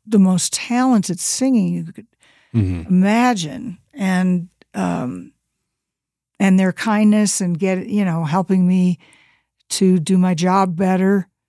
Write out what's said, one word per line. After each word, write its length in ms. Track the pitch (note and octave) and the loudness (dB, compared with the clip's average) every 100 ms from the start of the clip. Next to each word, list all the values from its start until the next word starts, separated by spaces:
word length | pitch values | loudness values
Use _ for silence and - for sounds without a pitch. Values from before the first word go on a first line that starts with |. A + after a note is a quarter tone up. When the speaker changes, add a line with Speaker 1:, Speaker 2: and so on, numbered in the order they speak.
| G#3+ | 0
Speaker 1:
the 140 | G#3+ | 2
most 320 | F#3 F3+ - | 4 2 -2
talented 680 | - - A#3+ C4 A3+ F#3 F3 | -6 -4 0 2 0 0 -6
singing 540 | - - C4+ A#3+ F3+ | -6 -2 0 2 0
you 100 | F3 E3 | -4 -8
could 220 | - G#3+ _ _ _ _ | -16 -20 _ _ _ _
Speaker 2:
Mm-hmm. 340 | A#2 F#2 F2 E2 | -2 0 -4 0
Speaker 1:
imagine, 920 | F3+ G3 A3+ B3 G#3+ D#3 - - F3 _ C#4+ | 2 4 4 2 0 -6 -10 -12 -14 _ -6
and, 520 | F#3+ F#3 F#3 F3+ F3 _ _ - | -2 0 0 -2 -4 _ _ -6
um, 560 | F3 - - F2+ - _ _ _ _ _ _ _ _ _ _ - | -4 -4 -6 -10 -16 _ _ _ _ _ _ _ _ _ _ -2
and 200 | G3 F#3+ | 2 4
their 120 | F#3+ | 2
kindness 720 | - A3+ G#3 G#3+ G#3+ G3+ - | -2 -2 2 4 4 0 -2
and 160 | F3 D#3+ | -4 -2
get, 300 | F#3+ F#3 - | -2 -4 -4
you 180 | G#3 F#3+ | -4 -2
know, 200 | E3 D#3 | -2 -2
helping 420 | F3+ F3+ F#3+ F3+ | -2 0 2 2
me 320 | F#3 F3+ E3+ _ _ _ _ _ _ _ | 2 2 -2 _ _ _ _ _ _ _
to 280 | - F#3+ F#3 | 0 2 2
do 220 | D3+ F#3 | 2 0
my 160 | F#3 E3 | 0 0
job 400 | F3+ F#3+ F#3+ E3 | 0 2 0 0
better. 520 | F#3+ F#3 F#3+ G3+ - _ | 0 2 2 0 -2 _